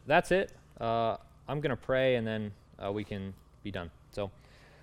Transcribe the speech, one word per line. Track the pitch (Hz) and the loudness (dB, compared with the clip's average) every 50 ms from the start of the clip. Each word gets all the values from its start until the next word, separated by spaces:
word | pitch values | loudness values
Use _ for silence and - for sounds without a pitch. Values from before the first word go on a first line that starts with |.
| - | 0
that's | 123 147 175 175 - | 4 4 4 4 4
it. | 180 190 196 - - - - - - - | 2 2 0 -2 -8 -18 -20 -18 -10 -6
Uh, | 113 113 113 117 113 113 101 - - - - - - | -2 0 0 2 2 0 0 -4 -8 -18 -20 -16 -8
I'm | - 139 151 | -6 -4 -2
gonna | 147 147 123 | -2 -2 -2
pray, | - - - 131 131 131 131 127 | -2 0 0 2 4 4 4 4
and | 120 113 | 2 2
then, | 110 110 107 107 104 101 - - - - - 101 | 0 -2 -4 -4 -6 -10 -14 -20 -20 -14 -8 -6
uh, | 98 | -4
we | 101 107 101 | -4 -4 -4
can | - 107 98 95 98 92 - - - - - - | -4 -6 -6 -6 -8 -10 -14 -20 -20 -20 -14 -12
be | 104 | -8
done. | 95 95 87 85 - - - - | -8 -8 -8 -10 -14 -18 -20 -12
So, | - - 101 95 - - - - - - - - - - | -6 -6 -6 -6 -6 -14 -20 -20 -20 -20 -20 -20 -20 -20